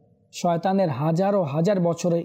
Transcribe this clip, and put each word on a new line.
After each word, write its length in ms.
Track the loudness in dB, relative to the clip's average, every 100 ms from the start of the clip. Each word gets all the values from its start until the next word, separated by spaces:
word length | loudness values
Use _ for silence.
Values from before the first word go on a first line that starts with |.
| _ _ _
শয়তানের 560 | -4 -2 0 0 0 0
হাজারো 500 | 0 -2 0 2 0
হাজার 360 | 0 0 0 2
বছরের 420 | 0 0 0 0